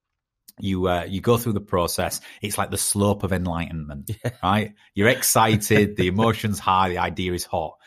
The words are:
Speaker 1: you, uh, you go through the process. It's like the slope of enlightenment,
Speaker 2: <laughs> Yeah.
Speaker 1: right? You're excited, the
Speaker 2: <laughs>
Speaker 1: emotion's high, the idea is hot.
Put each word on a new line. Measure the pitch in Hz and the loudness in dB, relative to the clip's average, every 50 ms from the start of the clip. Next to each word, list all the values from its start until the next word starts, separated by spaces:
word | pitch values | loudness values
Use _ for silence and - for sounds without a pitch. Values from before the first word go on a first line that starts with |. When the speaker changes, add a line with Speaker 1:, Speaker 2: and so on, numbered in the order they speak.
| _ _ _ _ _ _ _ _ _ - _ - | _ _ _ _ _ _ _ _ _ -20 _ -8
Speaker 1:
you, | 107 98 95 90 92 90 | -4 -2 -2 0 2 2
uh, | 87 87 85 - | 0 0 -2 -4
you | 98 92 | -6 -2
go | - 120 120 113 | 2 2 2 2
through | - 120 104 | 2 -2 -4
the | 98 | -4
process. | 98 - - 90 85 82 - - 90 82 - - - - - - | -4 -2 0 0 0 0 0 -2 -4 -4 -4 -8 -10 -14 -14 -10
It's | - 104 - - | -8 -6 -4 -4
like | 95 - | -4 -4
the | 95 - | -4 -4
slope | - - - 104 101 104 101 101 - | -4 -2 0 2 2 2 2 0 0
of | 87 95 | -2 -2
enlightenment, | 90 90 90 82 85 85 80 85 80 76 73 73 71 76 - 107 - | -2 -2 -2 -4 -4 -6 -6 -8 -10 -10 -10 -12 -12 -10 -10 -12 -8
Speaker 2:
<laughs> | - | -8
Yeah. | 120 - - - | -8 -8 -4 0
Speaker 1:
right? | 92 101 107 104 - - _ _ _ _ | 0 0 0 0 -4 -8 _ _ _ _
You're | 101 101 120 | 2 4 4
excited, | - - - - - 120 113 113 107 104 - - 110 107 104 101 - | 4 2 0 2 4 4 4 4 4 2 2 4 4 4 4 4 2
the | - 92 90 | 0 0 0
Speaker 2:
<laughs> | 90 | 2
Speaker 1:
emotion's | 104 113 113 107 - - 107 101 - | 2 2 2 2 0 -2 -4 -4 -2
high, | - 95 92 92 95 92 | 0 2 2 4 2 2
the | 87 87 | 0 -2
idea | 90 87 80 95 92 90 90 | -2 -2 -2 -4 -4 -2 -2
is | 87 - | -4 -4
hot. | - - 87 78 76 - _ _ | -4 -4 -4 -4 -6 -8 _ _